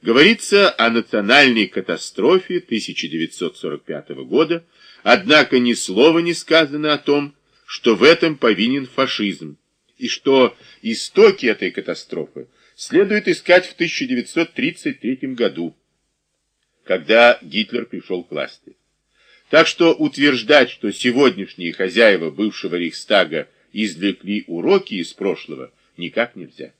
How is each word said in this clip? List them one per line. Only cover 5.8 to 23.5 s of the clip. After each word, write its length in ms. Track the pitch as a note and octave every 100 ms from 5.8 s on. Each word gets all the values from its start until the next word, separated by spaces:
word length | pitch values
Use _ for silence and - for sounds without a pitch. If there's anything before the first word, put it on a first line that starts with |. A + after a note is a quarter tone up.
| - G2 D3 E3
не 140 | E3+
сказано 600 | E3 - D#3+ D3+ D3 D3+
о 40 | D3
том, 360 | - C#3+ C#3+ _ _ _ _
что 300 | - - G#2+
в 80 |
этом 320 | B2+ E3 E3 D3
повинен 500 | A#2+ F#2+ A2 C#3 C3
фашизм, 720 | - C3 - G#2 F2+ D#2+ D2 _ _ _ _
и 120 | B2
что 460 | - - C3+ B2 - - _
истоки 640 | - A2 - - G#3+ G3 A#2
этой 260 | G#2 F#2
катастрофы 760 | - - E2 - F2 D2+ - B1+ _ _ _
следует 540 | - D#3+ G3 G#3 G3+
искать 360 | E3 - F3 -
в 100 | -
тысяча 300 | E3 - C3
девятьсот 480 | B2 - - E3
тридцать 460 | - B2+ - D3+ C3+
третьем 360 | A#2+ C3 C3+ B2+
году, 400 | A2 - E2+ _ _ _ _ _ _ _ _ _ _ _
когда 560 | _ F#2+ D2+ A2+ A#2+ A#2+
Гитлер 440 | - G#2 A2 A#2+ A2
пришёл 400 | F#2 - F#2 F2
к 60 |
власти. 440 | D2+ C2+ - - _ _ _ _ _ _ _ _
Так 180 | D3 D#3+
что 260 | - E3+
утверждать, 760 | D3+ D3+ C3 D3 B2+ A2 D3 B2+
что 220 | - A2
сегодняшние 800 | G2 B2 A#2+ C#3 F#2 F#2 - F2
хозяева 580 | D#2+ F#2+ F2+ A2+ F#2+ E2
бывшего 460 | D2 G#2+ - F#2+ F2
Рейхстага 720 | E2+ - - G#2 F2 D#2+ C#2